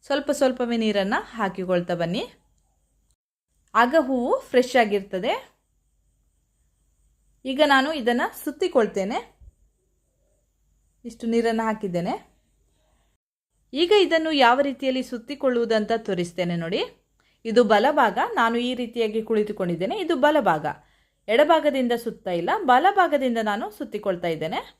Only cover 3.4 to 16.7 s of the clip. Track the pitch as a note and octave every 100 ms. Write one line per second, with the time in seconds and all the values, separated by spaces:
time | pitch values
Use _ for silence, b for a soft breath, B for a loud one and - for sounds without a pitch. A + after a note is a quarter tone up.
3.4 | _ _ _ G#3+ B3 D#4+ C4 C4 A#3+ C5
4.4 | - B3 B3+ B3+ A3 G3+ G3 F#3 G#3+ A4
5.4 | - _ _ _ _ _ _ _ _ _
6.4 | _ _ _ _ _ _ _ _ _ _
7.4 | B3+ C4 D4 C4+ C4+ D#4 A3+ A#3+ F#4 -
8.4 | - D4 F4+ C#4+ G#3+ - F#3+ D4 A#4+ _
9.4 | - _ _ _ _ _ _ _ _ _
10.4 | _ _ _ _ _ _ A#3+ A#3 A#3 A#3
11.4 | A#3 A3+ A3+ A3 G3+ F3 F3 E4+ - _
12.4 | _ _ _ _ _ _ _ _ _ _
13.4 | _ _ _ C4 E4+ G#4 E4+ E4 D#4+ D4+
14.4 | A#3+ B3+ C#4 B3+ C4+ C4 B3+ B3 A#3 C#4+
15.4 | C#4 A#3+ A#3 A3 G#3+ A3+ A3 F#3 F3 -
16.4 | F3 E3+ E3